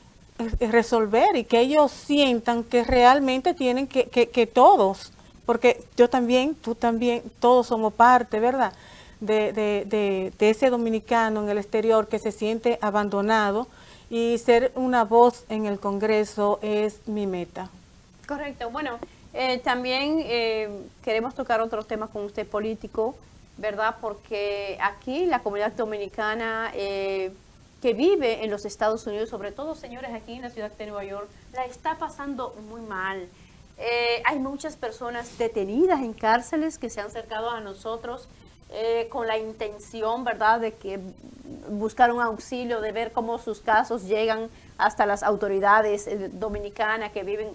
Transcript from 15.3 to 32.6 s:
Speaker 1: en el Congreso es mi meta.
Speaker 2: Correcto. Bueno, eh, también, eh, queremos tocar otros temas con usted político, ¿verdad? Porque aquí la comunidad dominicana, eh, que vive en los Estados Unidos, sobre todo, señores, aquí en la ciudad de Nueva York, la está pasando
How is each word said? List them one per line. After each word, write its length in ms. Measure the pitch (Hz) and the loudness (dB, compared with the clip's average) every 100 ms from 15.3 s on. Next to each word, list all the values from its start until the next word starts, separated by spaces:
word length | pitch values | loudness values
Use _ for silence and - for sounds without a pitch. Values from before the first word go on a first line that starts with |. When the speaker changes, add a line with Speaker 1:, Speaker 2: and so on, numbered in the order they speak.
| 240 - | 4 -4
Speaker 1:
en 180 | 220 214 | -4 -4
el 140 | 202 | -4
Congreso 800 | 202 202 214 214 208 - 208 208 | -4 0 2 2 0 0 0 0
es 380 | 214 208 214 208 - | -2 -2 -2 -4 -8
mi 180 | 208 202 | -4 -4
meta. 440 | 180 175 - 185 - - - - - - | -4 -6 -10 -14 -16 -20 -20 -20 -18 -10
Speaker 2:
Correcto. 420 | 285 285 269 233 | -8 -8 -10 -10
Bueno, 280 | 262 285 233 - - - | -8 -8 -8 -14 -20 -12
eh, 240 | - 262 254 | -4 -2 -2
también, 560 | 269 247 247 262 285 320 | -2 -2 -2 -2 0 -2
eh, 440 | 262 240 226 220 214 202 180 - | -2 -2 0 -2 -4 -10 -16 -10
queremos 320 | - 220 240 | -4 -2 -2
tocar 260 | - 254 220 | -6 -2 -2
otros 260 | 226 220 214 | -2 -6 -6
temas 220 | 214 220 | -8 -8
con 140 | 214 | -8
usted 220 | 202 214 208 | -8 -8 -6
político, 680 | 208 214 220 214 - 226 285 - - - - | -6 -6 -8 -8 -4 -4 -6 -16 -20 -20 -10
¿verdad? 400 | 214 202 220 - | -6 -2 -2 -2
Porque 800 | 226 202 - 208 202 202 202 - | -8 -10 -8 -6 -4 -4 -8 -4
aquí 440 | 196 202 - 277 359 | -4 -4 -8 -4 0
la 140 | 247 | 0
comunidad 320 | 226 202 208 | -2 -4 -4
dominicana, 960 | - 220 208 196 - 214 220 226 226 226 | -4 -6 -6 -8 -6 -6 -4 -4 -6 -6
eh, 580 | - 196 196 196 196 185 190 - - - _ | -6 -6 -4 -4 -4 -6 -10 -20 -20 -20 _
que 120 | 240 | -2
vive 500 | 214 339 392 247 214 | 2 2 4 0 -2
en 60 | 220 | -4
los 140 | 202 | -6
Estados 420 | 202 - 214 226 226 | -8 -4 -2 -2 -4
Unidos, 220 | 208 226 | -6 -6
sobre 240 | 226 202 | -8 -10
todo, 220 | 202 302 | -10 -10
señores, 380 | 311 254 247 262 | -10 -14 -14 -12
aquí 200 | 233 233 | -12 -14
en 80 | 240 | -14
la 80 | 247 | -14
ciudad 200 | 233 214 | -12 -12
de 140 | 214 208 | -12 -12
Nueva 180 | 208 | -10
York, 240 | 196 202 202 - - | -10 -12 -14 -18 -14
la 120 | 254 | -10
está 320 | 254 247 320 320 | -10 -8 -8 -6
pasando 560 | 311 - 285 269 247 214 | -8 -8 -10 -8 -8 -12